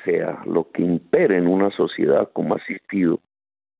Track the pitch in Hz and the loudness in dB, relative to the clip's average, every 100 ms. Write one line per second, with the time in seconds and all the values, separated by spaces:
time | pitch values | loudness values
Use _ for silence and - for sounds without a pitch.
0 | 98 85 82 - - 85 - - 87 85 | -2 -2 -2 -6 -4 -2 -2 -2 0 -2
1 | - 151 156 92 87 95 98 - 82 - | 0 2 4 2 2 2 2 0 -2 0
2 | 80 - 107 - 80 - - 95 - 101 | 2 2 0 -4 -4 -4 -6 -12 -6 0
3 | 85 85 _ _ _ _ _ | 0 0 _ _ _ _ _